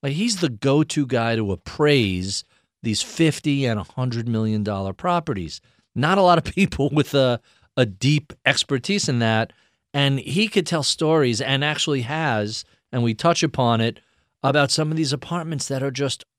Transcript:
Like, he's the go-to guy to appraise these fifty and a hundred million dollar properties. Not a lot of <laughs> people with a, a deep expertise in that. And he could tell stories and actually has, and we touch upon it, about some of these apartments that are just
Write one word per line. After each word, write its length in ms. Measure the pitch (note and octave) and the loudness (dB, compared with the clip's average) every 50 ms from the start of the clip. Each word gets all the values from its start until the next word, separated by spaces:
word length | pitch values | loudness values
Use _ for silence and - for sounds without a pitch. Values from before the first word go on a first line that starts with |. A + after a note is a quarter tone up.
Like, 120 | - C#3+ C#3 | -4 -4 -4
he's 280 | D#3 G#3 A#3+ A3 F#3 | -2 -2 -2 -2 0
the 80 | F3 D3+ | -2 -2
go-to 560 | A#2+ G#2 - C#3 C3+ D3 D#3 D#3 - D#3 D3 | -4 -2 0 2 4 4 2 2 0 -2 -2
guy 300 | B2+ B2+ A#2+ A2+ A2+ A#2 | 0 0 0 2 2 0
to 160 | A2+ A2 G2 | 0 0 -2
appraise 920 | F#2+ F2+ _ - - - D3+ D3 D3 C#3 A2+ G2 F#2 F2+ F#2 F#2+ G2 - - _ _ _ _ _ _ _ | -2 -4 _ -14 -4 0 4 4 6 4 4 2 0 -2 -4 -4 -6 -8 -8 _ _ _ _ _ _ _
these 220 | - A#2 G#2+ G2+ - | -4 -4 -2 -2 -4
fifty 640 | - - - E3 D#3+ C#3+ - _ D3+ C#3+ C#3 C3+ B2 | -6 0 2 2 2 2 0 _ -2 0 0 0 0
and 120 | A2+ G#2 | 0 -2
a 40 | F#2+ | -4
hundred 440 | - - - B2+ B2+ A#2+ A#2 A2+ A#2+ | -8 -6 -4 -4 -2 -2 -2 -2 -2
million 360 | A#2 A2 A2 A2 G#2+ G#2+ G#2 | 0 0 0 0 0 0 0
dollar 280 | G2+ G#2 G2 G2 G2 | -2 -2 -2 -4 -6
properties. 720 | F#2+ _ - F3+ F3 F3 D#3 - B2 G2 F2 D#2+ - - _ _ _ _ _ _ _ | -6 _ -2 0 0 0 -2 -2 -6 -6 -6 -8 -10 -14 _ _ _ _ _ _ _
Not 240 | A#2+ B2+ D3+ F#3 G3+ | -2 0 2 4 4
a 60 | F#3+ | 6
lot 160 | F3+ F3 D#3+ | 6 6 4
of 40 | - | 2
<laughs> 120 | - - | -2 0
people 340 | - G3 - - - C#3+ D3 | 0 0 0 2 -2 -2 0
with 220 | C#3 D3+ C#3 - - | 2 0 0 2 2
a, 260 | C#3 C3 B2+ A#2+ A#2 _ _ _ _ _ _ _ - | 2 2 2 2 -2 _ _ _ _ _ _ _ 0
a 80 | B2+ | 0
deep 480 | A2 F#2+ F#2+ - C3+ D3+ D3+ - _ - _ _ | 0 0 -2 2 2 2 2 0 _ -20 _ _
expertise 640 | B2+ C#3 - - _ C#3 C3 A#2 - G3 G3+ - - | 0 0 0 0 _ -2 -4 -2 0 -2 0 0 0
in 120 | C#3 A#2+ | 0 2
that. 340 | A#2 A2+ A2+ A2 A2+ - - _ _ _ _ _ _ _ _ | 2 2 2 2 0 -2 -6 _ _ _ _ _ _ _ _
And 260 | C#3+ C#3+ C#3 C#3 C3+ | 0 0 2 0 0
he 280 | G#2+ - C3+ E3+ A3 A3 | -4 -4 -2 0 -2 0
could 180 | - G#3 E3+ | 0 -2 0
tell 160 | - E3+ D#3+ | 0 -2 -2
stories 600 | C#3 - - - E3 D#3 D#3+ D#3+ C#3+ B2 A#2 G#2 | 0 -2 -2 0 0 2 4 4 4 2 2 0
and 220 | C3+ A#2 C3+ C3+ C#3+ | -2 -2 -2 0 0
actually 380 | D3+ D3+ - - - D3 C3+ A#2+ | -2 -2 -2 -2 -2 -2 -2 -2
has, 640 | A2+ D3 D#3+ D#3+ D3+ A#2+ G#2+ G#2 G#2 A2 - - _ _ _ _ _ | -4 -4 -4 -2 0 0 0 -2 -4 -6 -10 -12 _ _ _ _ _
and 120 | - B2+ A#2 | -4 0 0
we 100 | A#2 A2+ | 0 0
touch 300 | - - E3+ E3+ - - | 2 2 0 2 2 0
upon 380 | D3 - - B2+ A#2+ A#2 A2+ | -2 0 0 2 2 2 2
it, 180 | A2+ A2+ - - _ _ _ _ _ _ _ _ | 0 0 -2 -6 _ _ _ _ _ _ _ _
about 300 | - C3+ C3+ D3 C#3+ C3+ | -2 0 2 2 2 2
some 180 | - - D#3 D3+ | 0 -2 -2 -2
of 80 | D#3 D#3+ | -2 -2
these 160 | D#3+ C3+ C3+ | -2 -2 -4
apartments 540 | C3+ - - E3+ F3 E3 D#3+ D#3+ C#3 - - | -6 -6 -6 -6 -6 -6 -6 -6 -6 -6 -6
that 160 | C#3+ C3+ C3 | -4 -4 -4
are 80 | C#3 | -4
just 340 | C3 B2+ C#3+ C3+ - - - _ _ | -4 -2 -4 -4 -4 -6 -12 _ _